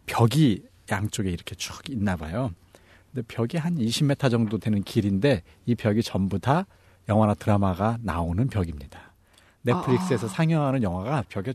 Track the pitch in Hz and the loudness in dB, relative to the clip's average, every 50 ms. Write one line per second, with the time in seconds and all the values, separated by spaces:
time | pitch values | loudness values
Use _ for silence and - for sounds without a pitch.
0 | - - - - 117 117 110 156 160 131 98 85 - - _ _ _ - 107 101 | -8 -4 0 4 4 4 6 6 4 4 4 2 -4 -12 _ _ _ -6 -4 -2
1 | 101 104 - - 104 95 87 85 - - 98 - - - - - - - 139 113 | -2 -4 -4 -4 -4 -2 -4 -4 -6 -10 -12 -10 -10 -10 -10 -12 -12 -8 -4 -2
2 | 98 101 92 82 80 78 85 113 135 117 85 - _ _ - - _ _ - - | 0 0 0 -2 -4 -6 -4 -4 -4 -4 -6 -10 _ _ -20 -20 _ _ -20 -20
3 | _ _ - 131 117 - - - 113 117 - 170 147 175 175 156 110 113 117 - | _ _ -10 -10 -10 -8 -4 -4 -2 -2 -2 -2 -2 -2 -2 -2 -2 -2 0 2
4 | 156 139 139 - - 135 113 117 117 104 110 104 - 117 107 101 95 - - 120 | 2 2 2 2 2 2 4 2 2 2 0 -2 0 0 0 0 0 -2 0 0
5 | 101 104 98 95 101 143 135 90 - - - _ - - 120 - - 113 104 110 | 2 2 2 2 2 2 2 2 -2 -6 -20 _ -4 -2 -2 0 2 2 2 2
6 | 113 - - 101 95 95 98 95 - 123 139 170 196 - _ _ _ _ _ _ | 0 0 0 -2 0 0 -2 -2 0 2 0 0 0 -4 _ _ _ _ _ _
7 | _ - 104 107 107 104 104 - - - 104 101 98 95 90 87 101 110 117 120 | _ 0 2 4 4 4 2 0 0 2 2 4 2 2 0 0 0 -2 -2 -2
8 | 117 98 82 85 85 82 85 92 127 135 - 107 90 85 80 71 69 - - - | -4 -4 -4 -2 -2 -2 0 0 -2 0 0 -2 -4 -4 -4 -10 -14 -16 -18 -20
9 | - - _ _ _ _ _ _ _ _ _ _ - 123 120 180 - - 127 123 | -20 -20 _ _ _ _ _ _ _ _ _ _ -2 0 0 0 2 2 0 2
10 | - - 131 113 - 110 - - 165 160 165 156 147 135 131 135 113 95 85 92 | 2 0 -2 -2 -2 -4 -2 0 0 2 2 2 2 0 0 0 0 -2 -2 -4
11 | 92 117 151 143 98 - - 104 95 123 131 | -4 -2 -2 -4 -4 -4 -6 -8 -6 -8 -8